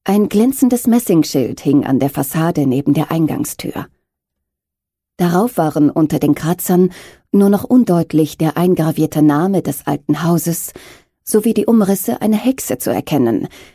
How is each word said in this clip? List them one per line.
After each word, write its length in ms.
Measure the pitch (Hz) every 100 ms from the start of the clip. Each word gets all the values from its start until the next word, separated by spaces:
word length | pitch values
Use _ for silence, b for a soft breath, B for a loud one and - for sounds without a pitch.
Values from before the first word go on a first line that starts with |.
Ein 240 | 190 208 202
glänzendes 580 | 202 247 - 247 240 233
Messingschild 760 | 240 - 170 - 139 117 120
hing 240 | 147 139
an 140 | 120 131
der 120 | -
Fassade 560 | - 139 160 165 156 135
neben 260 | 131 147
der 160 | 147 160
Eingangstür. 760 | 165 156 - - - - - - _ _ _ _ _ _ _ _ _ _ _ _ -
Darauf 400 | 175 180 160 -
waren 340 | 156 151 147
unter 280 | 165 156 151
den 160 | 147
Kratzern 560 | 147 156 180 - 180 185 B B B B
nur 160 | 202 196
noch 160 | 202
undeutlich 720 | - 254 220 170 160 156 151 -
der 180 | 156 160
eingravierte 640 | 180 165 160 151 156 156
Name 400 | 151 143 190 180
des 240 | 147 - -
alten 360 | 143 - 147
Hauses 500 | 165 170 170 165 - - B B B _
sowie 300 | - 214 226
die 120 | 214 -
Umrisse 540 | 226 196 196 - -
einer 160 | 220 214
Hexe 420 | 247 262 - -
zu 120 | -
erkennen, 580 | - - 147 117 110 - B B